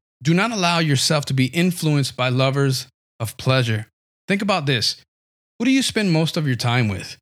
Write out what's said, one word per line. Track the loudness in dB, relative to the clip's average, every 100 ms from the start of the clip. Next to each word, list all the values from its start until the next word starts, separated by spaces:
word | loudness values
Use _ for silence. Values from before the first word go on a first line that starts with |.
| _ _
Do | 0
not | 2 0
allow | 0 0 0
yourself | 2 2 2 -2 -2
to |
be | 0 0
influenced | 2 0 0 0 0 -2 -2
by | -2
lovers | 2 2 2 0 0 -6 _ _ _
of | -10 -4
pleasure. | 0 2 2 -2 -6 _ _ _ -4
Think | -2
about | 0 0 0
this. | 0 -2 -4 _ _ _ _ _ _
Who |
do | 0
you | 2
spend | 0 0 2
most | 2 0 -2
of | -2
your | -2
time | 0 0 0
with? | -2 -10 -18